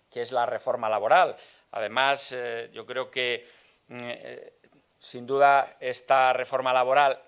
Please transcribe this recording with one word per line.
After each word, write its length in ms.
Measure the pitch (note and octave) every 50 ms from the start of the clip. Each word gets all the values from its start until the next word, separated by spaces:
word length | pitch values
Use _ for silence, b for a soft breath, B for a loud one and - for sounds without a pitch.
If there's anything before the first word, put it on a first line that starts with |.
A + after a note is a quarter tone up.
| B _
que 120 | - A#2+
es 100 | A#2+ A2+
la 140 | C3 B2 A#2+
reforma 420 | A#2 A2+ A2 - B2+ A#2+ A#2+ A#2 A2
laboral. 480 | A2 G#2 G#2 A#2+ D3+ F3+ F3+ C#3 - B B B B B B _
Además, 580 | - A#2 G#2+ G#2 A2 B2+ C3+ C#3 C#3 C3+ - -
eh, 380 | B2+ B2+ B2 A#2+ A#2 A#2 A#2 -
yo 140 | - A#2 G#2+
creo 240 | A2 B2 B2+ B2+ B2+
que, 360 | - C3 B2+ B2 A#2+ A2+ b b b b b b b b _ -
mm, 100 | B2 B2 A#2+
eh, 480 | A#2+ A#2+ - - B2 B2 - - - - _ _ _ _ _ _ _ _ _
sin 280 | - - - B2 A#2+
duda, 500 | B2 C#3 C#3 C#3+ C#3 C#3 C#3 C3 - - _
esta 520 | C3+ B2+ B2 - - - C3+ C3 C3 C3
reforma 400 | B2 B2 B2 - C3+ B2+ B2+ C3
laboral, 500 | B2+ B2+ B2+ B2+ C3+ C#3+ C#3+ C#3 C3 - -